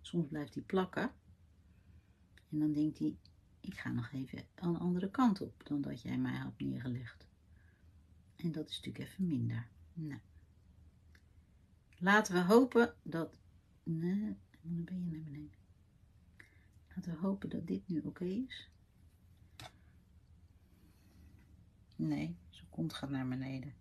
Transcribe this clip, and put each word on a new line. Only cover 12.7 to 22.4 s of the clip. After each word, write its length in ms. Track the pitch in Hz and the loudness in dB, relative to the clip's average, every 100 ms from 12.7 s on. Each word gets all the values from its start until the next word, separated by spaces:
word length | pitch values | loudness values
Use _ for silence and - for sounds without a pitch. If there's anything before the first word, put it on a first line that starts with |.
| 233 233 - | 6 4 2
dat, 360 | - 165 156 - - - - - | -6 -4 -4 -8 -20 -20 -20 -12
nee, 540 | - 160 175 196 214 196 - - | -4 -2 2 0 0 -6 -12 -18
dan 240 | 165 170 | -6 -6
ben 200 | 170 185 | -4 -4
je 60 | 175 | -4
naar 120 | 156 | -6
beneden. 380 | 156 143 151 - - - - - - - - - - - - - - | -8 -10 -12 -16 -20 -20 -20 -20 -20 -20 -20 -20 -20 -20 -20 -20 -12
Laten 180 | - 175 | -8 -6
we 60 | 160 | 0
hopen 300 | 190 196 160 | 0 0 -2
dat 180 | - 165 | -4 -2
dit 220 | 190 - | -4 0
nu 120 | 160 | -2
oké 240 | - - | -2 -4
is. 460 | 180 196 262 - - - - - - - - - - - - - - - - - - - - - - - - - - - - - - - - - - - 160 | -2 -2 -4 -8 -18 -20 -20 -20 -20 -20 -20 -20 -20 -18 -18 -18 -20 -20 -20 -20 -20 -20 -20 -20 -20 -20 -20 -20 -20 -20 -20 -20 -20 -20 -20 -20 -20 -4 0
Nee, 280 | 147 160 175 | 0 -2 -6